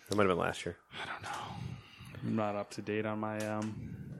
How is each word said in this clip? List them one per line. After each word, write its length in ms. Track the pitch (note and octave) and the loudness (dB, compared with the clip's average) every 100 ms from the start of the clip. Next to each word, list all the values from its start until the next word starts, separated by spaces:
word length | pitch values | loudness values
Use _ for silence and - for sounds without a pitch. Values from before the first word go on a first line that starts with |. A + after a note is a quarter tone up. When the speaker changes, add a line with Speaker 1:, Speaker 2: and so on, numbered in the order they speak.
| - | 0
Speaker 1:
It 60 | G2+ | 6
might 80 | |
have 60 | G2 | 6
been 60 | F2 | 6
last 280 | F2 F2 - | 4 0 -4
year. 100 | F2+ - - | -6 -10 -8
Speaker 2:
I 60 | - | -6
don't 120 | - | -6
know. 320 | - - - - - - - - - - | -6 -6 -6 -6 -8 -8 -12 -16 -12 -4
I'm 120 | A#2+ A2 | 0 2
not 180 | G#2 G2+ | 4 2
up 140 | G2+ | -2
to 100 | - | -4
date 240 | G2+ G#2+ G#2+ | 0 2 2
on 120 | G#2+ | 2
my, 180 | G#2+ G#2+ | 0 0
um, 580 | G#2+ G#2+ A2 G#2+ - - - | 0 2 0 -2 -6 -8 -8